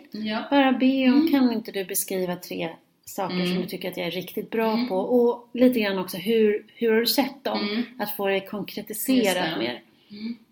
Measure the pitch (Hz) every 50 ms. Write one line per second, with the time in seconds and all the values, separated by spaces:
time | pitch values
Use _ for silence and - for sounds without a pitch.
0 | - _ - 214 214 214 214 226 - - 285 285 269 262 254 220 262 262 269 269
1 | 262 254 254 294 320 330 285 269 262 240 226 214 220 - - 196 190 180 196 -
2 | - - 196 190 185 175 175 175 - - 185 185 170 165 165 - _ _ _ _
3 | _ - - - 190 180 180 180 180 180 180 180 180 185 196 180 - 180 175 185
4 | 175 170 165 185 175 - - 214 - - - 220 226 220 220 233 247 247 - 269
5 | - - 247 247 240 240 233 - - _ - 233 254 254 247 226 208 196 196 190
6 | 175 180 - 185 180 214 233 226 220 208 208 208 - - _ - 233 226 220 220
7 | 233 233 - - 254 269 - - _ 220 214 208 208 202 208 233 240 - - -
8 | 208 202 - - 202 196 196 190 190 - 214 202 175 - - 214 208 - 214 -
9 | - - 262 254 220 190 180 180 175 160 - - 117 120 123 - - _ _ _
10 | _ _ 208 208 220 233 240 - _ _